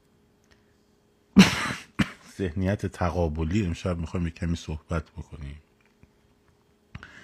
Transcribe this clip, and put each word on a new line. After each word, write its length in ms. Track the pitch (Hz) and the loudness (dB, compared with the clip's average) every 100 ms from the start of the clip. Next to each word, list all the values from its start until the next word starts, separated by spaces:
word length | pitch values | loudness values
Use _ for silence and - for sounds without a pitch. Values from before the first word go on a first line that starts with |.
| _ _ _ _ _ - _ _ _ _ _ _ _ - | _ _ _ _ _ -20 _ _ _ _ _ _ _ 8
<coughs> 1040 | - - - - - - - - - - | 8 6 -4 -6 -10 -4 -4 -4 -18 -6
ذهنیت 480 | 95 82 92 104 95 | -4 0 0 0 -4
تقابلی 800 | - 87 85 85 76 80 101 92 | -2 -2 0 0 0 0 0 0
امشب 320 | 85 95 85 | -2 -4 -4
می‌خوایم 280 | 80 92 85 | -4 -4 -4
یه 60 | |
کمی 240 | - 85 85 | -4 -4 -4
صحبت 560 | - 78 - 82 - | -4 -10 -4 -6 -6
بکنیم. 500 | - - 78 69 76 _ _ _ _ - _ _ _ _ _ _ _ _ - - - | -16 -16 -14 -14 -14 _ _ _ _ -20 _ _ _ _ _ _ _ _ -20 -20 -20